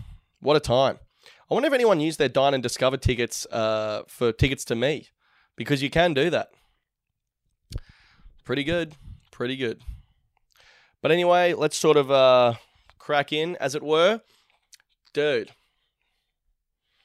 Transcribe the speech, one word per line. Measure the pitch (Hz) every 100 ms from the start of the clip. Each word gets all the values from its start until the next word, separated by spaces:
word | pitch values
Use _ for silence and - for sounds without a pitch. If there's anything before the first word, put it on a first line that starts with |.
| - - _ _
What | 135 151
a |
time. | - 120 135 - - _ - _ -
I |
wonder | 190 302
if |
anyone | 269 233 180
used | 156 156
their | 143
Dine | 135 139
and | 135
Discover | 120 - 127 131
tickets, | - 120 120 - -
uh, | 117 110 110 107 107 -
for | - 120
tickets | 113 139 131 -
to | 113
me. | 131 147 - _ _ _ _ -
Because | 117 143
you | 135
can | 160 175
do | 135 165
that. | 131 - _ _ _ _ _ _ _ _ _ _ _ - - - _ _ _ - _
Pretty | - 131
good. | 143 170 160 - - - _
Pretty | - 123 131
good. | 120 - - - - _ _ _ _ _ _ _ _ _
But | 143
anyway, | 170 175 175 175
let's | 151 151 -
sort | 156 147
of, | 135
uh, | 135 131 127 120 117 _ _ _ _
crack | - 147 139
in, | 151 165 175
as | 131 143
it |
were. | 147 156 180 220 _ _ _ _ _ - _ _ _
Dude. | 147 147 127 98 _ _ _ _ _ _ _ _ _ _ _ _ _ _ _